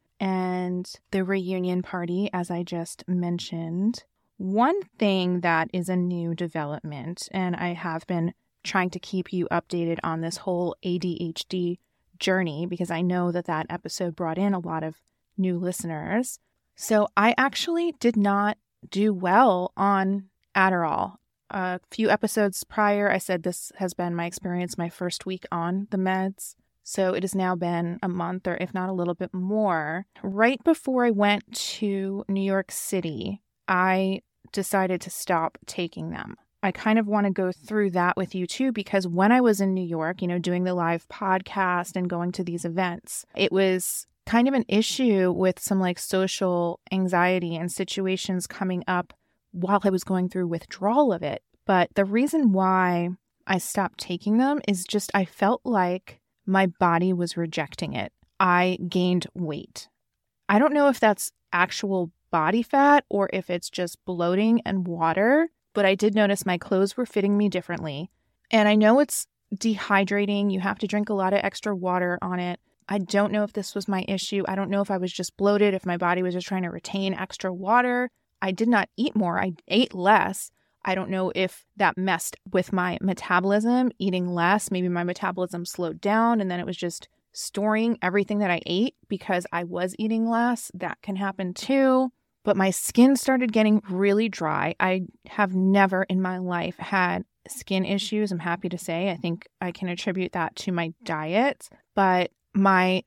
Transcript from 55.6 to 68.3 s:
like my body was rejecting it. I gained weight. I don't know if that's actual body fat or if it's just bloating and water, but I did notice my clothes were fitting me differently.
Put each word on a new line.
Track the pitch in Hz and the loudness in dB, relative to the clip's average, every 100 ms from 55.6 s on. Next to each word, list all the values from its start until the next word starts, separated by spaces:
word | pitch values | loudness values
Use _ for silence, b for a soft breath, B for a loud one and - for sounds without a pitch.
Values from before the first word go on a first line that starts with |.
| - | 0
like | 214 180 185 - - _ _ - | 2 2 0 -6 -20 _ _ 0
my | 190 190 | 2 2
body | - 175 170 180 | 2 2 4 2
was | 180 175 - | 0 -2 -4
rejecting | 170 160 143 - 156 | -4 -4 -6 -6 -6
it. | 135 98 - _ _ | -6 -8 -12 _ _
I | 185 175 185 185 175 | 4 4 4 0 -2
gained | 180 180 180 - | 0 2 2 0
weight. | - 165 143 - - - _ _ _ _ _ - | -6 -6 -6 -10 -18 -20 _ _ _ _ _ 2
I | 208 | 4
don't | 294 | 4
know | 294 285 | 4 4
if | 247 | 4
that's | 220 202 - - _ | 2 2 -4 -12 _
actual | 175 185 - 202 190 175 - _ | 0 0 0 -2 -2 -2 -8 _
body | 170 156 220 | 0 2 0
fat | 233 277 285 285 - | 2 4 6 6 4
or | 202 196 | 0 0
if | 190 180 | -2 -4
it's | 175 - | -6 -6
just | - 175 - - | -6 -6 -6 -8
bloating | 175 175 185 220 233 - | -2 2 2 4 2 2
and | 190 180 | -2 -2
water, | 170 165 165 220 294 330 - _ | 0 0 2 4 4 2 -4 _
but | 208 196 | 2 4
I | 190 | 4
did | 208 208 | 2 4
notice | 202 202 196 | 4 2 0
my | 180 | -4
clothes | - 190 196 - | 0 2 2 0
were | 240 | -4
fitting | 214 196 202 | 0 2 2
me | 208 | 2
differently. | 180 - 170 160 143 180 _ _ | 0 -4 -8 -6 -8 -10 _ _